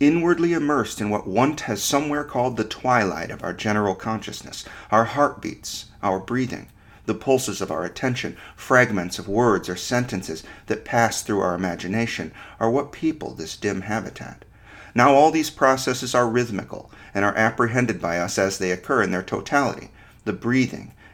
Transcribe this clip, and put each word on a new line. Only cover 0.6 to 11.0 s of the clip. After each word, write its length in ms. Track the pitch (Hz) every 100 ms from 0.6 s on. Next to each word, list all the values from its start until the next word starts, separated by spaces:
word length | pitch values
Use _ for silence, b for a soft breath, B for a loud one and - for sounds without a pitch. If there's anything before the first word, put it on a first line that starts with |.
| 147 143 107 -
in 100 | 104
what 180 | 104 -
Wundt 340 | 98 139 151
has 200 | - 104
somewhere 440 | - 143 147 147 147
called 320 | 127 123 117
the 60 | 110
twilight 640 | - 127 123 98 78 87
of 100 | -
our 100 | 87
general 420 | 90 110 107 101 92
consciousness, 680 | 113 110 - - - - - B B
our 140 | 107 113
heartbeats, 800 | 143 143 - - - - - - -
our 160 | 101 95
breathing, 480 | - 123 123 - - - b b -
the 80 |
pulses 480 | 101 - 131 117 95
of 100 | 98
our 140 | 78 87
attention, 500 | - 131 123 - - B B
fragments 640 | - 131 - 101 87 -
of 120 | 90
words 400 | 104 123 120 -
or 80 | 90
sentences 640 | - 123 127 95 87 78 - B B
that 180 | 107
pass 380 | - 120